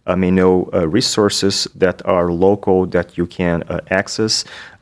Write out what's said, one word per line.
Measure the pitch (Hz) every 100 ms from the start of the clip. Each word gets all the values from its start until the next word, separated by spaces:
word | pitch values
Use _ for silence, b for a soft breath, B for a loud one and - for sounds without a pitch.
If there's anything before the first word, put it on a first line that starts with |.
| -
uh, |
may | 92 92
know, | 92 92 92 -
uh, | 95 82
resources | 98 - - 104 - 98 - -
that | - 92 - -
are | 92 87
local | 85 92 101 101 92 92
that | 87 87 -
you | 87
can, | - 90 85
uh, | 80 87 -
access. | 95 101 - 110 - - B B B